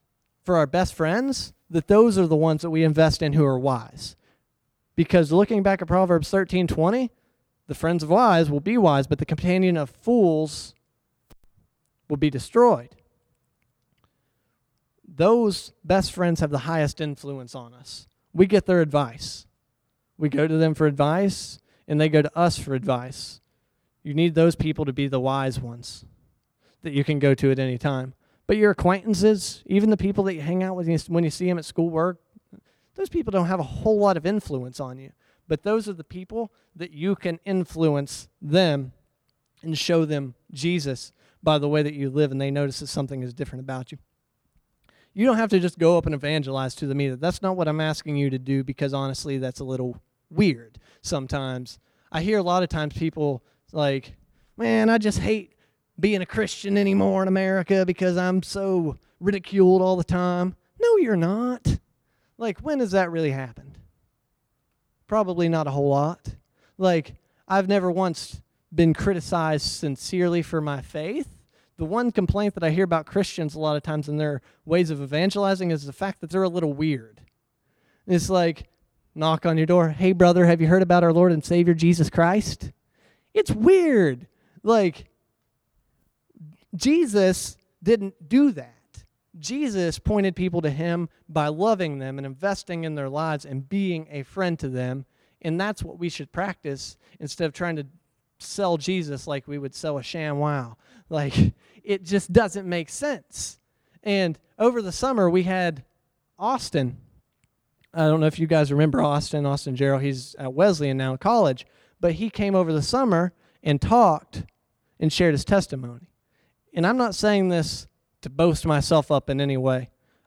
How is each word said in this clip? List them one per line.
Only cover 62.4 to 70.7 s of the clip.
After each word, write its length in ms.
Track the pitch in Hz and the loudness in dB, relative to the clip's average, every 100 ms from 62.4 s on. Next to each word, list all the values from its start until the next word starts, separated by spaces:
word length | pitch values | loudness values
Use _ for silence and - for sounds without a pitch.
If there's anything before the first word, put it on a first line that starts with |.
| 233 - | -6 -6
when 200 | 294 285 | -4 -2
has 120 | 220 | 0
that 200 | 190 175 | 0 0
really 200 | 165 156 | 0 -2
happened? 460 | 135 131 113 135 - - _ _ _ _ _ _ _ _ _ _ _ - | -4 -8 -14 -20 -20 -20 _ _ _ _ _ _ _ _ _ _ _ -4
Probably 440 | 214 190 175 170 | -2 0 0 0
not 180 | 165 147 | 0 -2
a 40 | |
whole 180 | 139 143 | 0 2
lot. 460 | 139 151 175 - - _ _ _ - | 2 0 -4 -12 -16 _ _ _ -2
Like, 380 | 185 170 143 - _ _ - | 2 2 -2 -12 _ _ -2
I've 220 | 190 190 | 0 2
never 240 | 202 180 | 0 0
once 500 | 175 185 156 - - - _ _ | 0 -2 -4 -10 -16 -20 _ _
been 200 | 165 165 | 2 4
criticized 720 | 151 196 180 - 175 160 151 - | 4 0 -2 -2 -2 0 -2 -4
sincerely 760 | - 156 135 - 185 180 170 | -6 -6 -6 -4 -2 0 0
for 200 | 156 165 | -2 -4
my 200 | 151 | -4